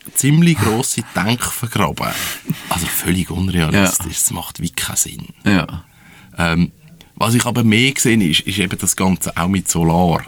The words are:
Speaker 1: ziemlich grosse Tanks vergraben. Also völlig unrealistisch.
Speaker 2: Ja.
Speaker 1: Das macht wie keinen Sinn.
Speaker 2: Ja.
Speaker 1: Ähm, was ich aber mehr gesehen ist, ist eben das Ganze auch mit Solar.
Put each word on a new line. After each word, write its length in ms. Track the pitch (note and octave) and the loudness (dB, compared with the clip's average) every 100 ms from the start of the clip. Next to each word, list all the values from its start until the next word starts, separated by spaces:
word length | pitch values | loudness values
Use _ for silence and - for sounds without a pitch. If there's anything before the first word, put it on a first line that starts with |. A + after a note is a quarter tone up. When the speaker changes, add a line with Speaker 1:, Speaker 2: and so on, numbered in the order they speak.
| - - | -8 0
Speaker 1:
ziemlich 420 | C3+ D#3 E3+ D#3 | 4 6 6 4
grosse 460 | G#2+ A2 - - A#2 | 2 0 0 -4 -4
Tanks 340 | - F#2+ A#2+ - | -2 0 -2 -4
vergraben. 560 | - A#2 - E2 - - - - - - - - | -6 -4 -2 -2 -2 -6 -4 -6 -8 -8 -8 -6
Also 160 | F2 E2 | -4 -4
völlig 420 | - - F2+ E2+ | -4 -2 -2 -2
unrealistisch. 760 | E2+ F#2+ F2 D#2 G2 F#2 - D#2+ | -2 -2 0 2 2 2 0 -4
Speaker 2:
Ja. 80 | |
Speaker 1:
Das 180 | D#2 - | -4 -4
macht 300 | F2+ - - | -4 -8 -8
wie 80 | D#2+ | -8
keinen 260 | - - - | -6 -6 -4
Sinn. 300 | - - - - - | -6 -8 -16 -6 0
Speaker 2:
Ja. 380 | G2 D2 E2+ - _ - - - - | 0 -2 -8 -14 _ -20 -20 -14 -4
Speaker 1:
Ähm, 340 | E2+ E2 F2 - - - - - | 0 2 0 -2 -20 -20 -20 -4
was 180 | G#2+ | 0
ich 120 | A#2+ A#2+ | 2 2
aber 200 | A#2+ A2+ | 2 4
mehr 260 | G#2+ C3 | 4 4
gesehen 300 | C#3 C3 A2+ | 2 2 4
ist, 180 | F2+ - | 2 0
ist 180 | - G2 | -2 -2
eben 180 | F2+ G2 | -2 -2
das 160 | F#2 - | -4 0
Ganze 400 | F#2+ F2+ - - | 0 0 -2 -2
auch 140 | E2+ | 0
mit 180 | G2 - | 0 0
Solar. 540 | E2+ E2 E2 F2+ - | 0 2 4 4 0